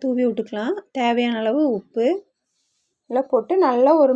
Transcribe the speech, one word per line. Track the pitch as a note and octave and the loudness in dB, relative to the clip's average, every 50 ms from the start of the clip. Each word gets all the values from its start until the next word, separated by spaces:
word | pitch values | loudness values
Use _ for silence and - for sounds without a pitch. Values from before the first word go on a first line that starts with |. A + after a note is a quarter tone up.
| - | -4
தூவி | C4 B3 B3 B3 | -4 -2 0 0
விட்டுக்கலாம். | A#3+ A#3 A#3 A3 - A3 G#3 G#3+ B3 G4 G#4 - _ _ C4+ | 0 -2 -4 -6 -6 -8 -6 -6 -4 -6 -8 -10 _ _ -2
தேவையான | A#3+ A#3+ A#3 A#3+ A#3+ A#3+ A#3 A3 | -2 0 0 0 0 -2 -2 -2
அளவு | A3 A3 A#3+ D4 D#4 C#4 A3+ G3 | -2 -2 0 0 0 0 -2 -4
உப்பு | - _ _ A#3 A3+ C4+ F4+ G4+ - _ _ _ _ _ _ _ _ _ _ _ _ _ _ _ _ _ | -6 _ _ -2 0 0 0 -2 -6 _ _ _ _ _ _ _ _ _ _ _ _ _ _ _ _ _
எல்லாம் | A#3+ B3 C4 - | -4 -4 -2 -2
போட்டு | - A3+ A3 - F4 F#4+ F4 | -2 -4 -2 0 0 2 2
நல்லா | C4+ B3 A#3+ B3+ C#4 D#4+ D#4+ C#4+ | 2 2 2 4 4 4 4 4
ஒரு | C4 B3+ | 2 2